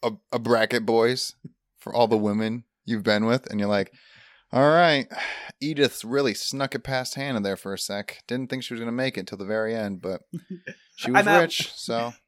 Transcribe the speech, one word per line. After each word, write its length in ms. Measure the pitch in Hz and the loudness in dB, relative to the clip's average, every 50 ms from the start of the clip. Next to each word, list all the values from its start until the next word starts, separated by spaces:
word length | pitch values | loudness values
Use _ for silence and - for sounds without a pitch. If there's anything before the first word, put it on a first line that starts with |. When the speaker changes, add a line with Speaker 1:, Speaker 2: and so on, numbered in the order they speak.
Speaker 1:
a, 100 | - 120 107 - _ _ | -6 -6 -6 -6 _ _
a 60 | 127 117 | -4 -2
bracket, 460 | 113 120 120 113 110 - 123 117 110 | 2 2 4 4 4 2 0 0 0
boys, 480 | 117 113 113 113 120 127 127 - - - _ - - _ _ _ _ _ _ | 2 4 4 4 4 2 0 -4 -8 -10 _ -18 -20 _ _ _ _ _ _
for 160 | - - - | -12 -2 2
all 140 | 123 117 107 | 2 4 4
the 80 | 113 | 4
women 480 | 107 104 104 101 110 110 110 113 120 - _ _ _ _ | 4 2 2 0 0 -2 -2 -4 -6 -10 _ _ _ _
you've 180 | - 117 107 | -6 -4 -2
been 220 | 98 110 104 104 110 | 2 2 2 4 4
with, 200 | 113 120 131 - - | 2 2 0 0 -4
and 100 | 107 104 | -4 -2
you're 80 | 101 101 | 0 2
like, 240 | 104 101 98 - _ _ _ _ - - - - _ _ _ _ | 2 2 0 -2 _ _ _ _ -20 -20 -20 -20 _ _ _ _
"All 180 | - 127 139 147 | 2 4 6 6
right, 360 | 160 170 175 165 151 139 123 - - - - - - - - - - _ | 6 6 6 6 6 4 0 -2 -8 -8 -8 -8 -8 -10 -14 -16 -12 _
Edith 420 | 143 151 156 143 135 120 - - - | -6 -4 2 2 2 2 2 -2 -6
really 280 | 113 127 139 139 120 98 | -2 0 2 2 2 0
snuck 400 | - - - 139 139 135 127 - | -2 -4 -6 -4 -4 -4 -4 -4
it 80 | 123 - | -6 -6
past 300 | 139 135 127 127 - - | -4 -4 -4 -4 -4 -6
Hannah 260 | 139 139 143 127 107 | -6 -4 -4 -2 -2
there 160 | 101 98 95 | -2 -2 -4
for 180 | - - 98 98 | -4 -6 -8 -8
a 40 | - | -8
sec. 440 | - - 101 101 104 - - - _ | -6 -6 -6 -6 -8 -10 -12 -14 _
Didn't 220 | - 120 131 131 120 | -6 -6 -6 -4 -6
think 140 | 131 131 | -6 -8
she 100 | 120 - | -8 -8
was 80 | 120 113 | -8 -6
gonna 120 | 117 117 | -6 -4
make 260 | 117 127 135 131 - 98 | -2 -2 -2 -2 -4 -6
it 80 | 92 | -8
till 120 | - 104 98 | -8 -10 -8
the 60 | 98 | -6
very 300 | 98 107 110 110 110 113 | -4 -2 -2 -2 -2 -2
end, 260 | 113 107 101 98 90 | -2 -4 -4 -6 -6
but 220 | 87 92 92 - - _ | -6 -6 -8 -8 -10 _
Speaker 2:
<laughs> 640 | - 170 - - 185 175 - 147 - - _ _ _ | -14 -14 -12 -14 -16 -14 -14 -16 -18 -18 _ _ _
Speaker 1:
she 140 | - - 123 | -10 -4 2
was 100 | 123 202 | 2 4
Speaker 2:
I'm 80 | 208 208 | 4 6
at, 120 | 202 180 | 4 4
Speaker 1:
rich, 300 | 165 160 - - 143 - - | 4 2 0 -4 -6 -8 -10
so." 380 | - - - 117 117 117 117 117 _ | -10 -8 -6 -4 -4 -4 -6 -8 _
Speaker 2:
<laughs> 40 | _ | _